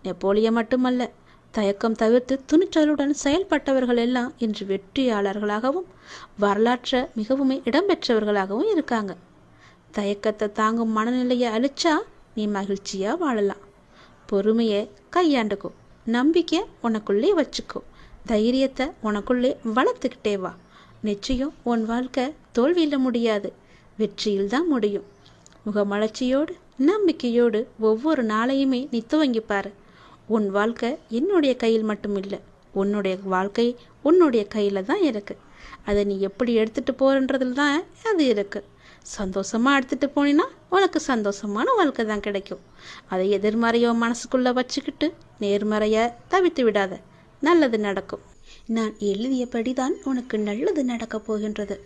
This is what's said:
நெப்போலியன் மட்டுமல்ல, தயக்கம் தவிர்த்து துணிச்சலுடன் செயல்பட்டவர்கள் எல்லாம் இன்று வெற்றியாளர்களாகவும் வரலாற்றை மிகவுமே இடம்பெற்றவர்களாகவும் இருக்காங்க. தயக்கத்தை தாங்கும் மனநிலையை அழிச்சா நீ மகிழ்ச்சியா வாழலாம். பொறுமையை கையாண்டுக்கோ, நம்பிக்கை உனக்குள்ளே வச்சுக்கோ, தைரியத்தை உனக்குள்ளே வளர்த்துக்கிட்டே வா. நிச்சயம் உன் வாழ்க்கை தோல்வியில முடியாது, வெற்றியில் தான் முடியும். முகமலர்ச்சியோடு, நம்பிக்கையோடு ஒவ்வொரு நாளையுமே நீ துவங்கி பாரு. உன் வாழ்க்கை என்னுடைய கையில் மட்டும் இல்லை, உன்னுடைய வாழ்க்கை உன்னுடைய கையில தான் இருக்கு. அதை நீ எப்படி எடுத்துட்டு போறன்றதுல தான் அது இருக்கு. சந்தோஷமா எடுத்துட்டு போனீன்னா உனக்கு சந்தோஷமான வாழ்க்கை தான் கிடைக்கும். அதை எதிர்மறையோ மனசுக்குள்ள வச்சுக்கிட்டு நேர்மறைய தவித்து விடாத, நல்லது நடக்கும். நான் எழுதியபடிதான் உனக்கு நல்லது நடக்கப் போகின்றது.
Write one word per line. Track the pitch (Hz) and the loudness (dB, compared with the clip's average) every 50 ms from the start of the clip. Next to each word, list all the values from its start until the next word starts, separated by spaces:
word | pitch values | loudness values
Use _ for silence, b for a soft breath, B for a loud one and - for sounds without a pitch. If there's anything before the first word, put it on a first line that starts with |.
நெப்போலியன் | - 190 175 175 - 196 202 214 220 226 | -8 -10 -8 -4 0 0 2 2 2 2
மட்டுமல்ல, | 226 233 226 226 262 254 254 254 254 247 247 - - _ b b b b b _ | 2 0 0 0 0 0 2 0 0 -2 -2 -6 -8 _ b b b b b _
தயக்கம் | - 226 208 196 202 202 - 226 220 | -4 -2 0 0 0 0 -2 -2 0
தவிர்த்து | - 226 220 233 254 247 - 269 269 - | 0 2 4 4 2 2 0 -4 -6 -2
துணிச்சலுடன் | - 302 330 381 381 - 330 302 302 302 285 277 285 294 - - | 2 2 2 2 4 2 2 2 2 2 0 0 -2 -2 -2 0
செயல்பட்டவர்கள் | 285 285 359 392 392 320 285 - 277 269 262 254 240 247 | 0 0 0 0 0 -2 -2 0 0 0 0 2 2 2
எல்லாம் | 233 233 240 254 254 240 254 - - | 2 2 0 0 -2 -4 -4 -6 -4
இன்று | 233 220 208 - 196 | -4 -4 -4 -6 -4
வெற்றியாளர்களாகவும் | 196 196 196 196 - - 277 262 247 220 202 202 196 196 208 208 208 208 214 233 262 285 370 359 - B B B B B B B B - - | -4 -4 -6 -6 -6 -4 -2 0 0 0 0 0 -2 -2 -2 -4 -2 -2 0 -2 -2 -2 -2 -6 -10 B B B B B B B B -4 0
வரலாற்றை | 202 202 196 208 220 233 247 247 - - 269 247 - - - | 0 2 2 2 2 2 2 0 -2 -2 -2 -2 -2 -2 -6
மிகவுமே | 226 214 220 262 277 277 262 262 277 - | -8 -2 -2 0 0 2 0 0 0 -2
இடம்பெற்றவர்களாகவும் | 240 220 302 403 403 339 - - - 233 214 214 208 208 202 190 196 196 233 349 453 | 0 0 2 2 2 0 0 0 0 0 2 2 2 0 0 0 -2 -2 -2 0 0
இருக்காங்க. | 415 320 - - 247 220 202 190 165 - - _ _ - - _ b b b b b b _ _ | 0 0 0 0 -2 -2 -2 -6 -10 -12 -18 _ _ -20 -20 _ b b b b b b _ _
தயக்கத்தை | - 214 202 196 202 202 - 220 214 - 214 208 | -6 -4 -2 -2 -4 -2 -2 -4 -2 -2 -4 -4
தாங்கும் | 208 - 214 214 226 233 233 220 | -2 0 0 0 0 0 -2 0
மனநிலையை | 220 214 214 240 247 254 247 247 254 240 247 233 | 0 0 0 0 0 0 -2 -2 0 -2 -2 0
அழிச்சா | 214 226 254 277 277 - - 339 302 339 453 - - - - _ - | 0 0 -2 -2 -2 0 0 2 2 2 0 -6 -16 -20 -20 _ -8
நீ | 220 214 | -4 -4
மகிழ்ச்சியா | 214 208 196 202 196 196 196 - - - 190 190 208 277 349 | -2 -2 -4 -2 -4 -6 -6 -6 -10 -6 -4 -2 -2 -2 -2
வாழலாம். | 359 285 240 214 202 196 - - - - _ _ b b b b b b b b - | -2 -2 0 0 0 -2 -2 -6 -14 -20 _ _ b b b b b b b b -8
பொறுமையை | - 214 196 196 214 220 233 233 220 202 202 214 - - - _ _ | -2 -2 0 2 2 2 2 2 2 0 -2 -2 -6 -12 -20 _ _
கையாண்டுக்கோ, | - 349 359 320 277 247 220 214 202 196 - - - - - - - _ - | 0 2 4 4 2 2 0 -2 -4 -6 -8 -14 -14 -14 -20 -20 -20 _ -6
நம்பிக்கை | 226 226 240 254 302 330 349 330 - 311 339 453 - - - | -2 -2 2 2 4 4 2 2 2 -2 -2 -2 -4 -10 -4
உனக்குள்ளே | - 233 220 214 214 - 202 202 247 381 415 | -2 -2 -2 -2 -2 0 0 2 2 2 2
வச்சுக்கோ, | 339 254 - - - - - - - - - b b b b b b - | 2 0 -2 -4 -10 -10 -10 -12 -12 -14 -14 b b b b b b -6
தைரியத்தை | - 233 208 220 240 247 262 269 262 262 - 262 311 359 - | -2 0 2 2 2 2 2 0 0 0 -4 -6 -6 -6 -6
உனக்குள்ளே | - 214 208 202 202 - 254 247 247 262 - - - 226 214 | -4 -4 -4 -4 0 0 0 2 2 0 -2 -2 -6 -2 0
வளர்த்துக்கிட்டே | 247 285 453 494 - - 240 - - - 214 202 190 | 2 2 0 0 -2 -6 -6 -6 -4 -4 -4 -2 -2
வா. | 185 170 - - - B B B B B B B | -4 -8 -10 -14 -20 B B B B B B B
நிச்சயம் | - 214 202 202 - - 262 240 269 294 - - | -4 -4 -4 -4 -4 -4 -2 -2 -2 -6 -8 -8
உன் | - 240 240 233 220 | -4 -2 -2 -2 -2
வாழ்க்கை | 214 233 240 254 254 - 269 247 277 311 - - _ _ 233 | -2 -2 -4 -4 -4 -4 -4 -4 -4 -6 -12 -20 _ _ 2
தோல்வியில | 240 302 359 359 320 302 294 | 2 2 4 2 2 2 2
முடியாது, | 269 254 254 233 240 233 226 214 208 202 190 - - b b b b b b - - | 0 0 0 0 0 0 0 0 0 -4 -6 -12 -12 b b b b b b -4 -4
வெற்றியில் | 214 202 - - - 214 202 196 196 202 | -4 -4 -4 -4 -2 -2 0 0 0 0
தான் | 233 269 359 349 | 0 0 0 0
முடியும். | 285 240 208 208 202 196 - - - _ b b b b b b b - - | 0 0 0 0 -2 -4 -8 -10 -20 _ b b b b b b b -12 -10
முகமலர்ச்சியோடு, | 214 196 208 202 196 202 208 214 214 214 - 262 247 254 277 311 - 359 - _ - _ | -4 0 0 0 0 0 0 -2 -2 -2 -4 -2 0 0 0 0 -2 -6 -16 _ -20 _
நம்பிக்கையோடு | - 262 302 403 440 415 339 - - - 240 226 233 240 233 208 214 254 - - - | 0 2 2 2 4 2 0 0 0 -2 0 2 4 4 4 2 0 -4 -4 -6 0
ஒவ்வொரு | 220 214 220 220 254 320 320 277 233 | 2 2 2 2 2 0 0 0 0
நாளையுமே | 214 214 220 233 254 277 269 277 269 262 247 269 302 | 0 0 0 0 0 0 2 2 2 0 -2 -2 -4
நீ | 240 233 226 | -4 -6 -2
துவங்கி | - 302 311 311 262 240 220 | 0 0 2 2 2 0 -2
பாரு. | 220 - 208 196 196 196 - B B B B B B B B B B | -2 -2 -4 -4 -4 -6 -14 B B B B B B B B B B
உன் | - 214 220 208 196 | -2 0 0 0 0
வாழ்க்கை | 190 202 208 233 233 - 240 233 294 - - _ | 0 0 0 0 -2 -2 -4 -4 -4 -6 -8 _
என்னுடைய | 226 240 294 392 403 349 285 269 240 | -4 -2 0 2 2 4 4 2 2
கையில் | 247 240 226 226 226 | 2 2 2 2 2
மட்டும் | 220 214 208 208 - 208 202 | 2 0 -4 -4 -4 -4 -4
இல்லை, | 196 190 196 196 - - - - _ _ _ | -4 -4 -6 -10 -10 -12 -20 -20 _ _ _
உன்னுடைய | - 196 196 202 208 208 196 190 185 185 196 | -4 -2 0 0 0 0 0 -2 -4 -4 -4
வாழ்க்கை | 190 190 185 190 202 202 - 233 240 247 B B B B B | -2 -2 0 -2 -2 0 0 0 0 0 B B B B B
உன்னுடைய | - 277 339 370 339 294 240 226 202 202 - | 2 4 6 6 6 6 4 2 0 0 -2
கையில | 214 202 202 196 196 | 0 0 0 0 -2
தான் | 185 196 311 415 | -2 -2 0 2
இருக்கு. | 381 285 226 208 202 - - - B B B B B B B B B | 2 2 0 -2 -8 -10 -16 -16 B B B B B B B B B
அதை | - 208 202 202 | 0 0 2 2
நீ | 202 196 190 | 0 0 -2
எப்படி | 196 190 - - 247 240 233 | -2 -4 -2 -2 0 2 2
எடுத்துட்டு | 220 220 220 - 285 254 - | 2 2 0 -2 -4 -4 -4
போறன்றதுல | 247 - 269 269 269 269 269 254 269 262 262 254 | -2 2 2 4 4 4 2 0 0 0 -2 -2
தான் | 247 277 294 294 277 320 381 - - - - | 0 0 0 2 2 0 -2 -6 -16 -6 -2
அது | 453 427 339 294 | 0 2 2 4
இருக்கு. | 254 220 208 196 - - 208 - - B B B B B B B - - - | 2 2 0 -2 -4 -8 -12 -12 -14 B B B B B B B -16 -8 -6
சந்தோஷமா | 202 190 190 196 190 - - 226 240 269 285 | -6 -4 -4 -4 -4 -2 -2 2 2 4 4
எடுத்துட்டு | 269 269 - 294 254 285 | 2 0 -2 -2 -2 -2
போனீன்னா | 269 - 285 285 285 285 302 453 539 - - - _ | -2 0 2 2 4 4 2 2 0 -4 -18 -8 _
உனக்கு | 359 381 392 349 - 311 - | 2 2 2 2 0 -2 -2
சந்தோஷமான | - 262 226 208 202 202 - - 208 202 214 277 508 523 | 0 -2 0 0 -2 -4 -4 -8 -6 -4 -2 0 2 2
வாழ்க்கை | 440 359 277 247 - 226 | 4 2 2 0 -2 -4
தான் | 214 214 208 | -2 -4 -4
கிடைக்கும். | 202 208 202 196 196 - 185 - - - B B B B B B B | -4 -4 -4 -4 -6 -8 -14 -14 -14 -20 B B B B B B B
அதை | - 196 185 185 196 208 190 | -6 -2 0 2 2 2 2
எதிர்மறையோ | 196 214 214 233 233 226 233 233 240 233 233 | 2 0 0 2 0 2 2 2 2 2 2
மனசுக்குள்ள | 233 233 233 240 - - - - 254 247 254 | 2 0 0 -2 -4 -4 -2 0 2 2 2
வச்சுக்கிட்டு | 247 254 254 247 - 285 - - - - 294 320 311 - - - - - | 0 0 -2 -2 -6 -6 -6 -8 -4 -2 -4 -4 -4 -6 -20 -20 -10 -6
நேர்மறைய | 208 202 202 202 202 214 214 214 214 214 220 220 226 240 240 - - - | -2 0 0 0 0 0 0 0 2 2 2 2 2 0 -2 -8 -6 0
தவித்து | - 381 370 339 339 - 247 | 2 2 2 2 2 2 2
விடாத, | 220 202 208 190 190 185 - - b b b b b b _ | 2 2 2 0 -2 -4 -12 -16 b b b b b b _
நல்லது | - 302 349 330 302 254 226 214 | 2 4 6 6 4 4 2 0
நடக்கும். | 208 202 190 196 190 - - - - - - - B B B B B | 0 0 -2 -4 -4 -6 -12 -12 -12 -20 -20 -20 B B B B B
நான் | - 226 226 220 214 214 - | -4 -2 -2 -2 -2 -4 -2
எழுதியபடிதான் | 208 202 196 202 233 262 269 254 247 240 - 233 220 254 254 269 254 269 392 - - | -2 -2 -2 0 -2 -2 -2 -2 -2 -4 -4 -4 -2 -2 -2 -2 -2 -2 -2 -4 -4
உனக்கு | 277 262 247 247 - - 214 | -4 -4 -4 -4 -4 -4 -4
நல்லது | 214 208 202 220 302 427 381 302 262 | -2 -4 -4 -2 -2 -2 0 0 -2
நடக்கப் | 247 240 233 233 220 - 220 214 | -2 -4 -6 -6 -8 -8 -10 -6
போகின்றது. | - 214 214 214 214 208 214 208 196 196 196 - | -4 -4 -4 -4 -4 -4 -6 -6 -8 -8 -10 -12